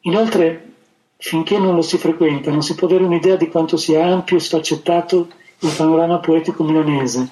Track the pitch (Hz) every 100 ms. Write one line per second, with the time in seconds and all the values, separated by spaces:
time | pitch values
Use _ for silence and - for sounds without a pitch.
0 | 175 196 220 185 165 165 - _ _ _
1 | _ _ - 160 160 202 190 170 156 175
2 | 160 160 160 143 143 147 147 165 175 185
3 | 185 170 180 185 165 170 160 165 160 156
4 | 175 185 180 180 - 160 156 151 175 170
5 | 170 180 170 - - _ 160 151 156 160
6 | 170 170 165 160 160 - 156 156 151 139
7 | 127 120 127